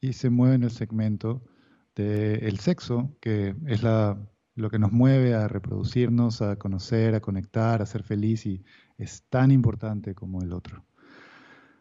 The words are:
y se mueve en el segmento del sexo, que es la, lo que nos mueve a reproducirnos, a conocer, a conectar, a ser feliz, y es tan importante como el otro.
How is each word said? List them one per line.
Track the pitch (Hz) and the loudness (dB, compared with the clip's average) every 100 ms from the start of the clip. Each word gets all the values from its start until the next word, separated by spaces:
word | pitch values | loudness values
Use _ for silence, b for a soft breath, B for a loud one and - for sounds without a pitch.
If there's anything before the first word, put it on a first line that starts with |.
y | 135 | -4
se | 123 131 | -2 0
mueve | 120 127 131 | 4 6 4
en | |
el | 120 | 2
segmento | 117 110 110 110 107 110 123 b b b b b - | -2 -6 -2 -2 -2 -4 -6 b b b b b -6
del | 104 104 107 107 110 98 | -2 0 0 0 -2 -2
sexo, | - 180 - 120 123 - | -2 -2 -2 -4 -4 -6
que | - 107 98 98 156 | -2 0 0 -4 -2
es | 110 | 0
la, | 117 110 107 101 104 _ _ - | 2 2 2 -2 -8 _ _ -8
lo | 110 | -4
que | 107 | 0
nos | 104 | 2
mueve | 113 127 135 127 | 4 6 6 4
a | 117 107 | 2 0
reproducirnos, | 101 - 98 98 123 123 120 120 117 | -4 -6 -4 -2 0 2 2 2 0
a | 107 101 | -2 -2
conocer, | 101 95 95 113 113 110 | -4 -6 -2 2 2 2
a | |
conectar, | - 98 92 - 113 113 | 0 -6 -4 -2 0 0
a | 98 | -2
ser | 107 | -6
feliz, | 98 104 107 113 113 | -4 -2 0 0 -2
y | 95 b b b b | -8 b b b b
es | 104 - _ | -14 -14 _
tan | 127 131 | 2 6
importante | 135 117 98 113 107 101 | 6 4 0 -6 -6 -8
como | 95 92 92 | -10 -8 -6
el | 90 | -6
otro. | 90 - - - B B B B B B B B B | -8 -10 -18 -20 B B B B B B B B B